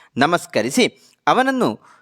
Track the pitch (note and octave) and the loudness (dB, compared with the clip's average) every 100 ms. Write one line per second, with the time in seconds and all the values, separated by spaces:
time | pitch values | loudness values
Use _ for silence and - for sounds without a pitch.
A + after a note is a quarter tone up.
0 | _ - C#3 C3 - B2 A2+ - C#3+ - | _ -2 0 0 -2 -4 -2 0 -2 -2
1 | _ _ - F3 C4 C4 F3 A2 _ _ | _ _ 0 0 0 0 -2 -4 _ _